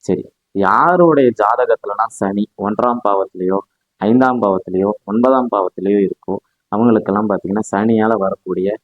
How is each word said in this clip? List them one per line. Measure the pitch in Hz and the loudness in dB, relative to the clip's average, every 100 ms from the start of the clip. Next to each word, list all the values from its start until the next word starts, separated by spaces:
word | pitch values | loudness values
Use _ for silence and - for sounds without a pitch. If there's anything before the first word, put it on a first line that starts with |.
சரி, | - - - _ _ | -4 -6 -6 _ _
யாருடைய | 98 98 110 156 175 170 147 127 113 | -2 2 2 2 4 4 4 2 2
ஜாதகத்துலனா | 104 123 123 113 - 101 113 - | 0 2 0 -2 -4 -6 -6 -4
சனி | 98 101 104 - | -4 -2 -6 -4
ஒன்றாம் | 98 107 123 120 | -6 -2 -2 -2
பாவத்திலேயோ | 104 101 95 90 92 95 - _ _ _ | -2 -2 -4 -4 -2 -2 -6 _ _ _
ஐந்தாம் | 98 120 127 123 | 0 2 2 2
பாவத்திலேயோ | 104 95 - 92 98 104 | 0 0 -2 -2 0 -2
ஒன்பதாம் | - 107 123 131 123 | -4 0 2 2 0
பாவத்திலேயோ | 104 92 - 95 101 | -2 -2 -4 0 2
இருக்கோ | 95 - - 95 _ _ _ | 0 -4 -8 -8 _ _ _
அவங்களுக்கெல்லாம் | 104 120 110 - 101 107 | 0 2 2 0 -2 -2
பாத்தீங்கன்னா | 95 87 101 110 | -4 -2 -6 -2
சனியால | 98 110 113 110 113 | -2 0 2 2 0
வரக்கூடிய | 95 98 - 90 95 110 | -2 -6 -8 -4 -4 -6